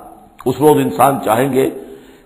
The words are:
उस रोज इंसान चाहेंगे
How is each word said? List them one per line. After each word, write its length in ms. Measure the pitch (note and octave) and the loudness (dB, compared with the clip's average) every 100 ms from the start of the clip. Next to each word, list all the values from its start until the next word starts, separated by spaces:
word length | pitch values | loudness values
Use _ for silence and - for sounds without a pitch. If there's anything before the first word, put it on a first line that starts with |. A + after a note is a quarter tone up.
| - - - - B2 | -14 -20 -20 -8 -6
उस 100 | B2+ | 2
रोज 180 | D3+ C#3 | 2 4
इंसान 420 | C3 - C3+ B2+ | 0 0 0 0
चाहेंगे 460 | F#2+ A2+ C#3 C3 C3 - - - - - | 0 0 0 0 -2 -4 -14 -20 -20 -20